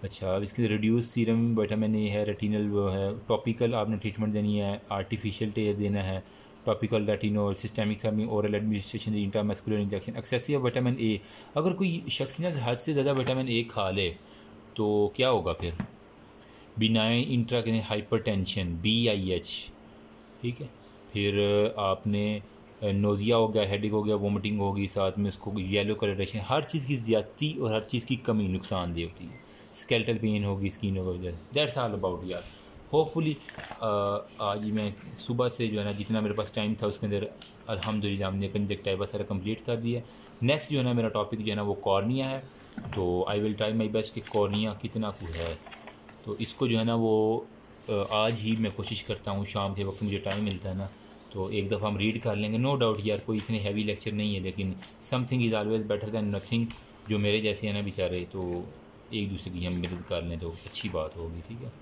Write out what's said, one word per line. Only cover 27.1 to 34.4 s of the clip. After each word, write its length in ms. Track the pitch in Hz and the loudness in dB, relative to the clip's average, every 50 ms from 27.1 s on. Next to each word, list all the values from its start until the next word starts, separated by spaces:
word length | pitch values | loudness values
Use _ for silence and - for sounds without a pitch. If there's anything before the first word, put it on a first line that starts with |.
| 113 107 104 - - - 147 151 156 - | 4 4 4 0 -4 -4 -4 -2 -2 -2
और 160 | 135 113 110 | -2 0 0
हर 80 | 110 107 | 0 -2
चीज़ 240 | - - 120 113 | 0 -4 -4 0
की 100 | - 131 | 0 -2
कमी 320 | 120 - - 113 107 104 92 | -2 0 0 2 2 2 0
नुकसानदेह 580 | 92 92 - - 95 92 90 85 85 85 85 | 0 -2 -2 -2 -2 -2 -2 -2 -2 -4 -4
होती 220 | 82 - - 85 82 | -6 -6 -12 -14 -14
है। 120 | 104 - - - - - - - - | -14 -16 -18 -20 -20 -20 -20 -16 -14
Skeletal 460 | - - - 123 117 110 117 117 107 | -14 -2 2 2 2 2 2 0 0
pain 260 | 110 110 107 104 101 | 2 2 2 2 2
होगी, 260 | 101 98 95 98 98 | 0 0 0 -2 -2
skin 260 | 92 - - 101 98 95 | -2 -2 -2 0 0 0
होगी, 300 | 92 92 90 90 90 90 | 0 -2 -2 -4 -4 -6
that's 500 | 82 85 - - 127 139 151 147 - 143 | -8 -8 -12 -4 -2 0 0 0 0 -2
all 160 | 123 113 101 | -2 -2 -2
about 260 | 95 92 92 90 85 92 | -2 -2 -2 -2 -2 -6
यार। 240 | 92 90 87 87 - - - - - - - - - - | -6 -8 -8 -8 -12 -18 -20 -20 -20 -20 -20 -12 0 2
Hopefully, 400 | 151 160 151 - 165 160 156 151 143 - - - - - - - - | 2 2 4 2 0 2 2 0 -2 -6 -14 -14 -12 -12 -12 -8 -4
अ, 60 | 113 110 104 104 101 101 101 101 - - - - | -2 0 2 2 2 2 0 -2 -4 -8 -8 -2